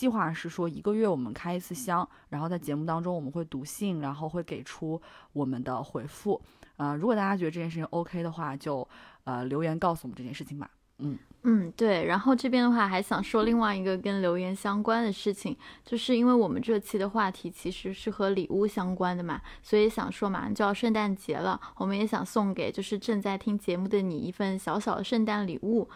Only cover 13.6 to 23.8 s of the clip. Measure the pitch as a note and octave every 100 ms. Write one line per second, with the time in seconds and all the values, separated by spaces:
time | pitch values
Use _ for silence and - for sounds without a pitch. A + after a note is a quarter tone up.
13.6 | A3 G3 F#3+ F#3+ G3 G3 F3+ F3 F#3 G3
14.6 | G#3 G#3 G#3+ A3+ A3+ F#3 G#3 G3 - -
15.6 | - - - A#3 - A#3+ B3 B3 F#3+ F#3
16.6 | - G#3+ - G#3 G3 A3 G3 - F3 -
17.6 | E3+ F3+ F#3 F#3+ A3 G3+ G3 G3 E3+ G3
18.6 | G#3 G3+ F3+ F#3 F3+ F3+ F3 - - -
19.6 | - G#3+ G#3+ - F3+ - G3+ F#3+ G#3 G#3
20.6 | G3+ G3+ A#3 G#3+ G#3 F#3+ - D3 F#3 F3+
21.6 | - - F#3+ G3 G#3+ G3+ F#3 A3+ G3+ F#3
22.6 | D3 - F#3+ G3+ - G#3 G3+ G3 A3 G3+
23.6 | - F3